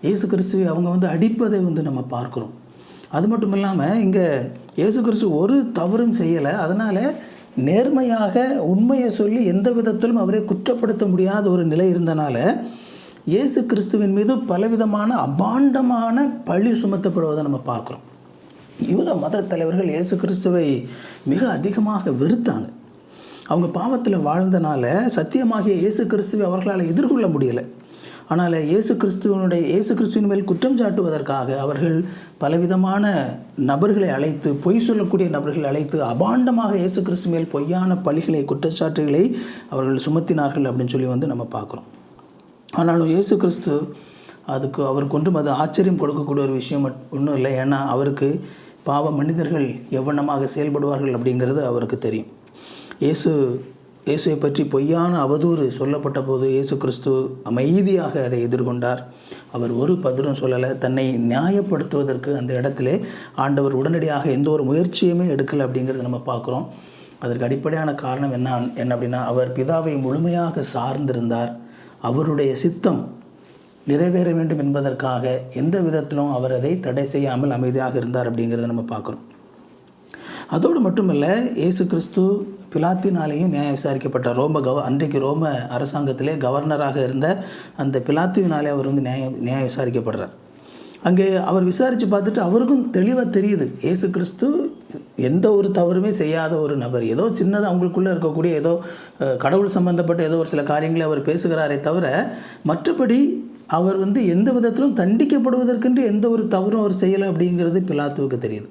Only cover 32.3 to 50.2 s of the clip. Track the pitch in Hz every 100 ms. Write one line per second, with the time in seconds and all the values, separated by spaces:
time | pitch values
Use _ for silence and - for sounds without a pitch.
32.3 | - 147 165 175 185 185 196 208 180 127
33.3 | 123 - - 131 139 202 202 185 135 147
34.3 | 147 165 143 180 220 233 214 185 190 180
35.3 | 147 147 147 143 147 147 151 127 120 190
36.3 | 247 254 233 214 196 180 185 185 180 185
37.3 | 165 170 143 147 180 185 180 156 151 160
38.3 | 160 139 143 160 160 160 156 151 143 220
39.3 | 240 - - - 135 131 135 147 160 160
40.3 | 165 143 143 135 123 123 131 127 127 147
41.3 | 120 117 117 101 - - - - - -
42.3 | - - - - - 165 170 160 165 196
43.3 | 208 180 170 - 143 170 - - - -
44.3 | - - 135 139 139 139 135 143 147 160
45.3 | 170 143 135 156 - 190 170 147 147 143
46.3 | 143 139 131 123 143 135 - - 139 143
47.3 | 139 131 131 131 139 139 123 143 139 139
48.3 | 165 - - - - - 143 156 147 147
49.3 | 165 151 160 139 120 - 135 135 147